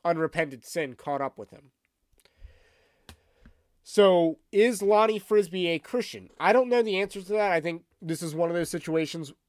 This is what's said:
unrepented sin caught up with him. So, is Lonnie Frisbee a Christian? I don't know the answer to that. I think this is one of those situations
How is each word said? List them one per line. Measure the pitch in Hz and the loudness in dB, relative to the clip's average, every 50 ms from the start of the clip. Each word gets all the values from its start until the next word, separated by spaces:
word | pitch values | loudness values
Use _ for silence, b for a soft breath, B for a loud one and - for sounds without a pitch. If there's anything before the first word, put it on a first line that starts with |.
| - | -2
unrepented | 175 165 160 160 151 - 170 160 143 135 117 - | -2 0 0 -2 -2 -2 -2 -4 -4 -6 -16 -16
sin | - - 170 151 131 123 | -8 -6 -6 -6 -6 -10
caught | _ - 147 143 139 | _ -8 -6 -4 -4
up | 139 131 _ | -4 -6 _
with | - 101 _ | -12 -18 _
him. | - - 143 131 _ _ _ _ _ _ _ _ _ _ b b b b b b b b b b b b b b b b b b b b b b b b b b b b b b b b | -20 -20 _ _ _ _ _ _ _ _ _ _ _ _ b b b b b b b b b b b b b b b b b b b b b b b b b b b b b b b b
So, | _ - - 208 202 190 180 175 170 165 156 _ _ - | _ -2 4 6 6 6 6 4 4 2 -2 _ _ -2
is | - 202 220 247 226 185 | 2 4 4 4 2 0
Lonnie | 202 202 214 214 220 220 220 208 | 0 2 4 4 4 2 0 -4
Frisbee | - - 214 208 196 165 180 185 175 | -2 0 2 2 2 0 -4 -4 -2
a | 170 165 147 | -2 -2 -4
Christian? | - - - 254 - - - 101 90 - _ - | -6 -6 -6 -6 -6 -6 -12 -16 -18 -18 _ -2
I | 156 185 | 2 4
don't | 226 254 254 247 | 4 4 4 2
know | 240 240 | 2 0
the | 226 220 190 190 | 2 0 0 -2
answer | 202 196 - 196 | -4 -4 -8 -14
to | 185 185 | -8 -4
that. | 208 214 208 196 | -2 0 0 2
I | 175 165 | 0 0
think | 151 170 165 170 _ _ _ _ | 0 -2 -6 -6 _ _ _ _
this | 175 160 165 - | -8 -8 -6 -6
is | 170 160 151 | -6 -8 -2
one | 165 170 170 | -2 -2 -2
of | 170 | 0
those | 175 170 - | -4 -4 -4
situations | - - - 165 160 160 160 - - 170 151 135 - _ _ | -6 -8 -6 -2 -2 -2 -2 -2 -6 -10 -12 -12 -16 _ _